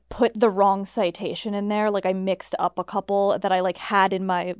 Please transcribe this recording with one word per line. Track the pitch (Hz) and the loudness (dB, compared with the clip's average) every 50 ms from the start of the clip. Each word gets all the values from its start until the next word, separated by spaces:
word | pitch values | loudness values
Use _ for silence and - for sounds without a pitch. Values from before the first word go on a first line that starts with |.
| _ _ | _ _
put | - - 247 226 - | -2 0 0 0 2
the | 214 240 220 | 4 2 2
wrong | 190 190 196 196 196 196 196 | 4 4 4 4 4 0 -2
citation | 185 - 240 202 175 175 - 220 156 - - - 220 202 | -6 -2 -2 -2 -2 -2 -4 -6 -6 -6 -6 -6 -6 -4
in | 202 202 | -4 -2
there. | 208 208 214 214 214 | -2 0 0 0 2
Like, | 208 196 - | 0 0 0
I | 185 185 | 0 -2
mixed | 190 185 196 185 175 - - - | 0 0 -2 -2 -2 -4 -8 -4
up | - - 180 - - | -2 -2 -2 -2 -4
a | 175 | -8
couple | - - 202 - - 202 202 202 196 202 | -4 -4 -4 -2 0 0 2 2 2 0
that | - 190 202 | 0 0 0
I, | 190 185 | 2 2
like, | 185 185 175 | 2 0 -2
had | - - - 214 202 190 185 190 | -4 -6 0 2 2 4 4 2
in | 185 190 | 0 -2
my | 190 180 180 175 180 180 | -2 -2 -2 -2 -4 -8